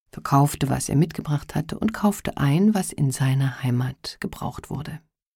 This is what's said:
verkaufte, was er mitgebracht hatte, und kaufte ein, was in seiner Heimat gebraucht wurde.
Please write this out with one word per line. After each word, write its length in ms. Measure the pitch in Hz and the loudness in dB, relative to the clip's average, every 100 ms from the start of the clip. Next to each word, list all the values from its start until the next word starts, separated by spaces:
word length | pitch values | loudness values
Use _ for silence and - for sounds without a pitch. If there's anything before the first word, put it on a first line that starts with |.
| _ | _
verkaufte, 580 | - - 139 143 - 135 | -12 2 4 4 2 -2
was 200 | 131 - | 0 2
er 60 | 139 | 2
mitgebracht 600 | 165 - 151 147 - 151 | 2 0 -2 -2 -2 -4
hatte, 240 | 156 - | -4 -2
und 140 | 220 | -2
kaufte 440 | - 208 196 - - | 0 0 0 -4 0
ein, 360 | 139 151 208 | 2 4 4
was 180 | 202 - | 4 -2
in 200 | - 139 | 0 0
seiner 520 | - 135 135 135 - | 2 2 2 0 0
Heimat 540 | 127 120 127 - - - | 0 0 -2 -6 -14 -10
gebraucht 500 | - - 139 - - | -10 -8 -10 -10 -10
wurde. 300 | - 156 156 - _ _ | -8 -8 -12 -16 _ _